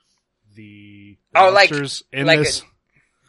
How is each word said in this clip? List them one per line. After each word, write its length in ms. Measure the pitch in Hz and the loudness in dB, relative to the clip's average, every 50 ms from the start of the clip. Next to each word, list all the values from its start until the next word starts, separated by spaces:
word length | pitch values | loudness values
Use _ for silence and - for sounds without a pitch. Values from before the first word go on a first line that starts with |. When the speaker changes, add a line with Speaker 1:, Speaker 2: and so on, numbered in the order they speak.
| _ _ _ _ _ _ _ _ _ 104 101 | _ _ _ _ _ _ _ _ _ _ _
Speaker 1:
The, 600 | 110 107 104 104 104 104 104 101 101 101 101 101 _ _ _ - | -20 -20 -20 -20 -20 -20 -20 -20 -20 -20 -20 -20 _ _ _ 2
the 60 | 165 | 2
Speaker 2:
Oh, 100 | 190 185 | 2 4
like, 200 | 190 202 190 170 | 4 2 2 2
Speaker 1:
monsters 320 | 156 143 143 135 - - - _ - | 0 -4 -6 -8 -10 -14 -16 _ -10
in 140 | 135 139 | -6 -2
Speaker 2:
like 120 | 160 160 151 | 0 0 0
Speaker 1:
this, 200 | 151 147 131 - | 0 -4 -6 -10
Speaker 2:
a 40 | - _ _ _ _ _ _ _ _ _ _ _ _ | -12 _ _ _ _ _ _ _ _ _ _ _ _